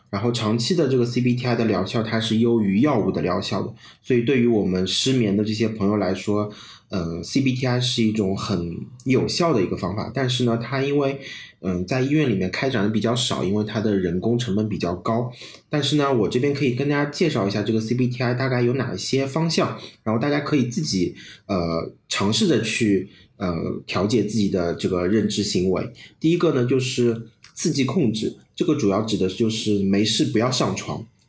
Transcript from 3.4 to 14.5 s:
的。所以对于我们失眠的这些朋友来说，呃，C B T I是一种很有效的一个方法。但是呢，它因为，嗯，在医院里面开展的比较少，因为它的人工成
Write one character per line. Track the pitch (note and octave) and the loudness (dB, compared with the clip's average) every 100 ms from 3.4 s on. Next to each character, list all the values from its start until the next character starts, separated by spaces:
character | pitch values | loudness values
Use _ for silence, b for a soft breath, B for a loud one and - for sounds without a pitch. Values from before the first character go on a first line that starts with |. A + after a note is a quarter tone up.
| - G2+ | -2 -4
的。 | B2 B B B | -6 B B B
所 | - B2 | 0 2
以 | |
对 | A#2+ C3+ | 2 4
于 | A#2+ | 4
我 | G#2+ | 4
们 | F#2 F#2 F#2+ | 2 0 0
失 | - - | 0 0
眠 | C3+ G#2 G2+ | 2 2 2
的 | |
这 | G#2+ | 0
些 | A2 A2+ | 0 -2
朋 | A2 G2 | 0 0
友 | G#2+ | 2
来 | F#2 G2 | 0 -2
说， | - G#2 G#2 B B B _ | -2 -2 -2 B B B _
呃 | G2 E2 E2+ | -6 -4 -6
，C | E2 C3+ | -2 0
B | C3 | 0
T | B2+ C3 | 0 0
I | B2 | 0
是 | B2 - | 0 0
一 | A2 | 2
种 | A2 F#2+ G2 | 2 0 0
很 | - F#2 E2+ E2 - - C3+ | -2 -2 -2 -8 -12 -8 0
有 | C3 - | 2 2
效 | - E3+ | 0 2
的 | A#2+ | 2
一 | F2+ | 0
个 | F#2 | -2
方 | F2+ G2+ | -4 -4
法。 | - | -4
但 | C#3 B2+ | -2 -2
是 | B2+ A#2+ | 0 0
呢， | A#2+ | 0
它 | - C3+ | -2 -2
因 | C#3 C#3+ | 0 2
为， | C#3 C#3 B B B - | 0 -2 B B B -8
嗯， | F#2 F2+ F#2 | -4 -4 -2
在 | C3 | 0
医 | C3+ | 2
院 | D#3 C3+ | 2 2
里 | |
面 | G2 F#2+ | 2 0
开 | - C3+ | -2 0
展 | A#2 | 2
的 | G#2 | 0
比 | A2 | 0
较 | A2 B2+ | 0 0
少， | - C#2+ | 0 -2
因 | F2 | 0
为 | G#2 | 0
它 | G#2+ A2+ | -2 -2
的 | G#2+ G2 | 0 0
人 | F2+ F#2 | 0 0
工 | G#2+ A#2+ | 0 0
成 | A#2+ | 0